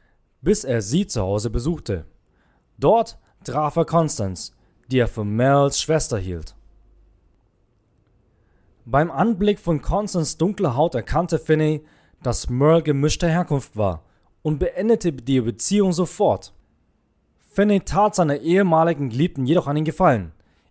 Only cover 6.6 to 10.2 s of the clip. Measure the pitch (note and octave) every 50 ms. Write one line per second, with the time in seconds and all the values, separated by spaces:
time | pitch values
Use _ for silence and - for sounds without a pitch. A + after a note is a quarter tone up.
6.6 | _ _ _ _ _ _ _ _ _ _ _ _ _ _ _ _ _ _ _ _
7.6 | _ _ _ _ _ _ _ _ _ _ _ _ _ _ _ _ _ _ _ _
8.6 | _ _ _ _ _ A#2 A#2 C#3 D#3+ F3 C3+ C#3 F3+ A#3 A3+ E3+ G#3 G#3 G3+ -
9.6 | - E3 E3 C#3 - - E3 G3+ G#3+ G3 - F3+